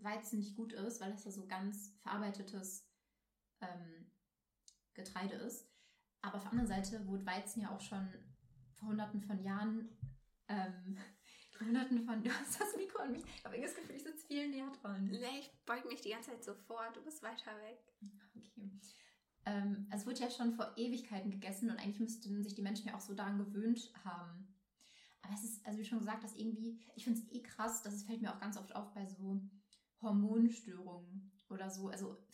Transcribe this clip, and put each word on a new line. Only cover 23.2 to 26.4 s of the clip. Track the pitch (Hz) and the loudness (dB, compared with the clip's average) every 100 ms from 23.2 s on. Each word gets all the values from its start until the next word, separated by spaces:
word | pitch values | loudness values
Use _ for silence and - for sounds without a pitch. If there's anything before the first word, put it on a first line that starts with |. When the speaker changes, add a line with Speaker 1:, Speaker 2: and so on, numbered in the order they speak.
| 196 202 | 2 2
Speaker 1:
gewöhnt | 202 202 226 240 - - | 2 4 4 4 2 -10
haben. | 190 175 170 175 196 - _ _ - - - - | -8 -8 -8 -10 -14 -18 _ _ -20 -20 -20 -14
Aber | 190 | -6
es | 208 | -4
ist, | 214 - 214 | -4 -6 -4
also | 214 | -4
wie | |
schon | 214 220 | 0 2
gesagt, | 202 220 | 2 -2
dass | 208 | -4
irgendwie, | - | -4